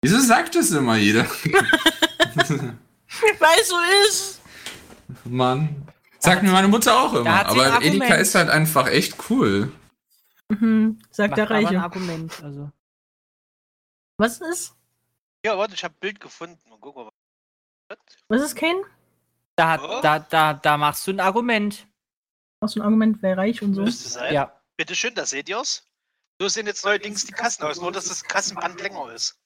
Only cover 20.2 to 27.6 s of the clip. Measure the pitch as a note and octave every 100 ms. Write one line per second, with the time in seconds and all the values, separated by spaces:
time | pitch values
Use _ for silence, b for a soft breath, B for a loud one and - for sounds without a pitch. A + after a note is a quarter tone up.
20.2 | D3+ D#3+ D#3 D3 D#3 D3 D3 C#3+ - G3
21.2 | F#3+ G3+ A#3+ A3 G#3 G3+ _ _ _ _
22.2 | _ _ _ _ G#3+ G#3+ G#3 A3 A3 G#3
23.2 | F#3+ F#3 G3 A#3 G#3 G3 G3+ A#3+ - -
24.2 | B2 D3+ C#3 _ _ - D#3+ F3+ A#3 A3+
25.2 | C#3+ - D3 G3+ C#4 - _ _ _ _
26.2 | _ _ G3 G#3+ G#3 G3+ G3 G#3 G#3 G#3
27.2 | - G3 A#3 -